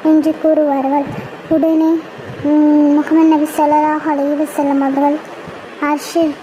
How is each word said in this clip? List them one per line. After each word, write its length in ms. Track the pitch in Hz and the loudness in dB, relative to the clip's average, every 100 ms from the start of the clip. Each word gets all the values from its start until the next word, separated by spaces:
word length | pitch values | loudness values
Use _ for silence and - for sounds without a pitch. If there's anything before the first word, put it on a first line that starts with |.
என்று 280 | 311 311 302 311 | 4 2 2 0
கூறுவார்கள். 640 | 311 311 302 277 269 285 277 - - - - | 0 2 2 0 0 -2 -2 -8 -12 -14 -2
உடனே, 420 | 320 320 320 320 330 - - - - | 0 2 2 2 0 -4 -16 -16 -6
ம், 440 | 285 302 302 294 294 294 | 0 4 4 4 4 2
முகமது 320 | 294 320 320 | 2 2 4
நபி 160 | 311 302 - | 4 0 0
ஸல்லல்லாஹு 500 | 294 302 302 302 294 | 2 2 2 -2 -2
அலைஹி 220 | 285 285 294 | -2 -2 -2
வஸல்லம் 420 | 302 - 285 277 269 | -4 -2 0 0 0
அவர்கள் 300 | 277 285 302 - - - - - - | 0 0 0 -8 -16 -16 -18 -18 -8
அர்ஷை 460 | 294 294 - 339 330 277 | -4 -4 -4 -2 -2 -2